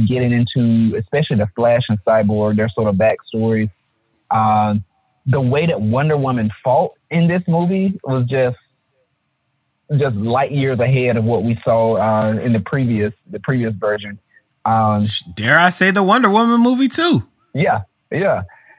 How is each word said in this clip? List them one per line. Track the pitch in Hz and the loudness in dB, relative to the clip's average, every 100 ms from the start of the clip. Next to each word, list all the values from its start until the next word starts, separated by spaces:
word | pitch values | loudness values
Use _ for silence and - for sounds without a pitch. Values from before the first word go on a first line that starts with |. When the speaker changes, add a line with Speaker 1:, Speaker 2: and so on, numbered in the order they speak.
| 110 | 0
Speaker 1:
getting | 127 123 | 0 0
into, | 120 120 131 117 113 113 107 | 0 0 0 2 2 2 -2
especially | - 143 156 113 | -4 -2 0 0
the | 101 - | -2 0
Flash | 117 120 123 | 2 2 0
and | 104 - | -2 2
Cyborg, | 110 104 107 107 107 | 2 2 0 0 0
their | 110 | -2
sort | 117 107 | -2 -2
of | 95 | 2
backstories. | 92 - - 113 113 110 107 _ _ _ _ _ - | 2 0 -6 -2 0 0 -2 _ _ _ _ _ -4
Uh, | 110 110 107 107 104 - _ _ _ 135 | 0 2 2 0 -2 -6 _ _ _ -2
the | 139 | 0
way | 127 143 165 | 0 0 0
that | 117 | -2
Wonder | 107 123 156 147 | -2 0 0 0
Woman | 131 123 107 - | 0 -2 -2 -4
fought | 131 139 - - - | 0 0 0 -6 -4
in | 165 170 | 0 2
this | 180 180 | 0 0
movie | 165 175 190 190 196 | 0 0 0 -2 -4
was | 135 131 123 | -4 -2 -2
just, | 135 127 123 _ _ _ _ _ _ _ _ _ _ _ _ - 143 | 0 -2 -4 _ _ _ _ _ _ _ _ _ _ _ _ -6 -2
just | 139 101 | -2 -2
light | 113 127 139 | -2 -2 -2
years | 139 135 123 | -2 -2 0
ahead | 120 131 123 117 | 0 0 0 0
of | |
what | 110 113 | 0 0
we | 117 113 | -2 -2
saw, | 131 113 113 110 | 0 0 2 0
uh, | 110 107 110 110 | 0 0 0 -2
in | 123 | 0
the | 110 | -2
previous, | 92 139 123 110 104 - - | -2 -2 -2 0 -2 -6 -16
the | 98 | -10
previous | - 127 113 | -4 -2 -2
version. | 101 107 104 104 104 _ _ _ _ | -4 -4 -4 -8 -16 _ _ _ _
Um, | - 110 110 107 107 - - | -2 0 2 0 -2 -4 -10
Speaker 2:
Dare | 87 113 156 | -6 2 4
I | 180 | 4
say | - 190 | 2 0
the | 196 | 2
Wonder | 190 240 220 | 2 2 4
Woman | 208 233 233 | 2 2 2
movie | 240 254 269 | 2 2 0
too? | - 349 175 - _ _ | 0 0 0 -2 _ _
Speaker 1:
Yeah, | 135 180 107 - _ - | -4 -2 -2 -6 _ -8
yeah. | 135 196 101 92 - _ | -4 -2 -2 -6 -16 _